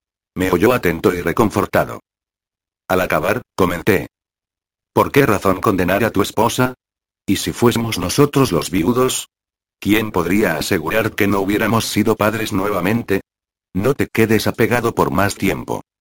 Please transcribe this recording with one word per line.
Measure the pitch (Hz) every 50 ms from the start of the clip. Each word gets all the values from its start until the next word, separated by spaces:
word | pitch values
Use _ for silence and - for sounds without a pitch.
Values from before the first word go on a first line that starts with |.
| _ _ _ _ _ _ _
Me | 85 90 92
oyó | 92 87 104 123 123
atento | 120 - 113 85 85 - 104 90
y | 87
reconfortado. | 87 85 80 - 113 101 - 104 90 - - 92 76 - 58 - _ _ _ _ _ _ _ _ _ _ _ _ _ _ _ _ _
Al | - 92 92
acabar, | 90 85 87 80 87 92 104 - - _ _
comenté: | - 95 87 87 85 - - 98 82 67 - _ _ _ _ _ _ _ _ _ _ _ _ _ _ _ _
"¿Por | _ 110 101 98
qué | - 143 139
razón | 123 104 95 - 98 92 90
condenar | - 117 98 92 90 87 95 104 113
a | 107
tu | - 95
esposa? | 98 - - - 107 117 - - 127 127 - - _ _ _ _ _ _ _ _ _
¿Y | - 98
si | - - 90
fuésemos | 78 - 117 120 110 113 117 113 107 -
nosotros | - 90 - - 143 - - 139 135 -
los | 87 76 71 -
viudos? | - 95 107 120 120 123 127 127 - - - - _ _ _ _ _ _ _ _ _ _
¿Quién | - 98 104 110 110 107
podría | 104 95 82 85 95 107 107 90 80
asegurar | 73 69 - 101 87 76 82 98 110 110 110 -
que | - 104
no | 101 101 98
hubiéramos | 95 95 104 98 110 104 113 110 -
sido | - - 104 104 113 107
padres | - 104 107 107 110 110 101 104
nuevamente? | 95 95 104 104 92 85 92 113 117 - - 98 95 - _ _ _ _ _ _ _ _ _ _
No | 92 101 127
te | - - 101 -
quedes | - - 113 104 110 104 -
apegado | 107 - - 117 95 117 120 113 117 -
por | - 85 71
más | 67 90 98 101 -
tiempo. | - - - 71 64 - - 57 50 - _ _ _